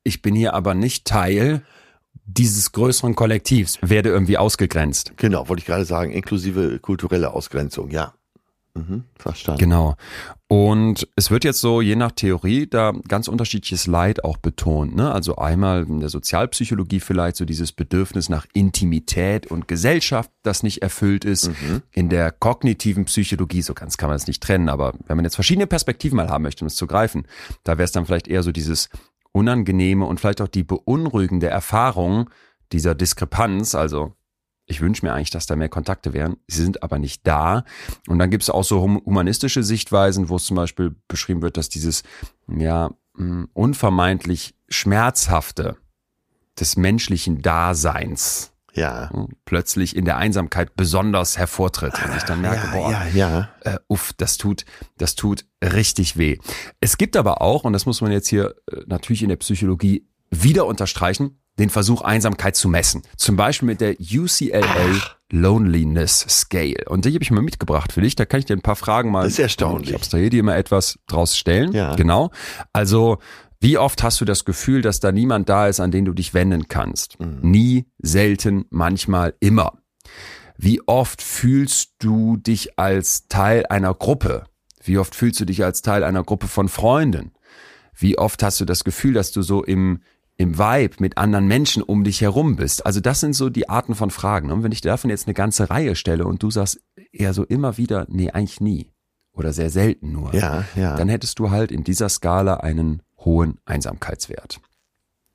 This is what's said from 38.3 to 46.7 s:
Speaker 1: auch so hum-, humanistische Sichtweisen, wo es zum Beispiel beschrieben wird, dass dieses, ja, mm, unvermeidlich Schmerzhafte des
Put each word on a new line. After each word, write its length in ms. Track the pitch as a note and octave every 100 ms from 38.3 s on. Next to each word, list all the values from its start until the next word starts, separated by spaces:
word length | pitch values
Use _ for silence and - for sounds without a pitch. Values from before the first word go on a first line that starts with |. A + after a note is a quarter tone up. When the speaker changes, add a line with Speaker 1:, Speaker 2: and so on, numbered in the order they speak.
| G2+ -
Speaker 1:
auch 140 | F#2 F#2
so 160 | G2+
hum-, 200 | F#2+ G2+ -
humanistische 580 | G2 F2+ A2 C3+ C3+
Sichtweisen, 640 | G#2 A2 - G2+ G2 F#2+ F2
wo 80 | F2+
es 60 | -
zum 120 | F#2
Beispiel 360 | E2+ - F2 D2+ -
beschrieben 340 | F2 - F2
wird, 140 | E2+ E2
dass 140 | D#2+
dieses, 340 | D#2 D#2+ D2+ - - - _ -
ja, 400 | D#2 D#2+ E2 E2 - _ -
mm, 280 | F2+ F2 -
unvermeidlich 1040 | - A#2 C#3+ A2 F2+ F2+ F#2+ - F2 - _ -
Schmerzhafte 1120 | - G2+ G#2 A#2+ - - E2 - - - - _ _ _ _ _ _ _ -
des 160 | D#2+